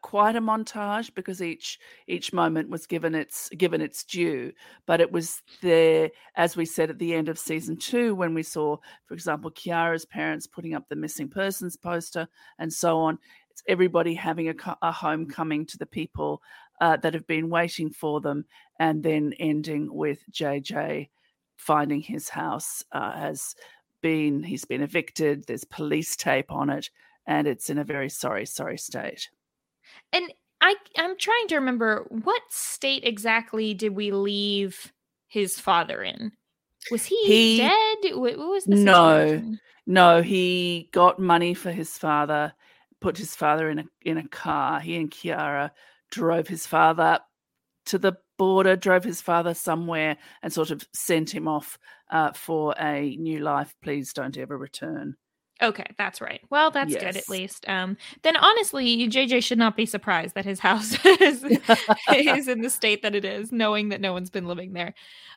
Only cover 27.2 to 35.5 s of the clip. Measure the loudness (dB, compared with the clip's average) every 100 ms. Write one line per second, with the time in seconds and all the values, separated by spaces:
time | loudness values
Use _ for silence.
27.2 | -4 0 0 -2 -4 -6 -4 -6 -6 -6
28.2 | -6 -6 -6 -8 -8 -10 -10 -10 -10 -10
29.2 | -14 _ _ _ _ _ _ -20 _ -4
30.2 | -4 -12 _ 0 2 2 -4 -4 -4 -4
31.2 | -2 0 0 0 0 0 0 -2 -4 -6
32.2 | -2 -2 -4 -10 -10 -6 -4 -2 -4 -4
33.2 | 0 0 -2 -4 -4 -2 -4 -2 -2 -2
34.2 | -2 -2 -2 0 -2 -6 -18 _ _ _
35.2 | _ -4 -4